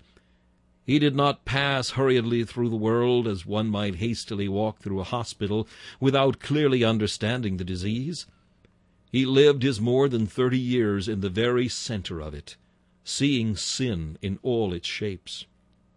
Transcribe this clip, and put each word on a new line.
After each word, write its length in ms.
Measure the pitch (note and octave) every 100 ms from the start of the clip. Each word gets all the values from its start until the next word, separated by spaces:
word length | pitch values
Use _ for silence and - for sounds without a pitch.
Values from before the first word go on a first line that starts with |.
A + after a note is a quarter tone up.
| _ _ _ _ _ _ _ _ -
He 120 | D3
did 160 | D3 C3+
not 300 | C#3+ - -
pass 460 | C3+ C#3 C3+ B2
hurriedly 540 | C3 C3+ B2+ A#2 A#2+ A2+
through 240 | A#2+ A#2+
the 80 | A2
world 500 | G#2+ A#2 B2 B2 A2+
as 180 | F#2+ G2+
one 220 | G#2 A2
might 280 | G2+ G#2 F2
hastily 520 | A#2 A2 - G2+ G2+
walk 320 | G2 G#2+ -
through 220 | G2+ F#2+
a 40 | F#2
hospital 600 | B2 A2+ - G2+ G#2+ G#2+ - - -
without 400 | C3 C3+ C#3 A#2
clearly 440 | - D3 D3 B2+
understanding 720 | A2+ A2+ G#2+ - G#2+ B2+ A2 F#2
the 80 | F#2
disease. 600 | F2+ G2 A2+ C#3 D#3+ - _ _ _ _ _ _ _ _
He 140 | B2+ C3
lived 380 | C3+ D3 C#3+
his 180 | C3+ G#2+
more 260 | A#2 B2+ C#3
than 180 | A#2+ G#2+
thirty 300 | - B2+ C3
years 520 | B2 B2 G#2+ G2+ F#2+
in 100 | G#2
the 100 | G2
very 380 | F#2 A#2+ B2 B2
center 540 | - - G#2+ F2 E2+
of 120 | D#2
it, 220 | D2 - - _ _ _ _
seeing 520 | - - C#3+ C3 A2 G2
sin 600 | - - B2+ F2+ D#2 -
in 180 | G2 F#2+
all 320 | B2+ A#2 G#2
its 140 | F2 -
shapes. 580 | - G#2+ F#2 - - - _ _ _ _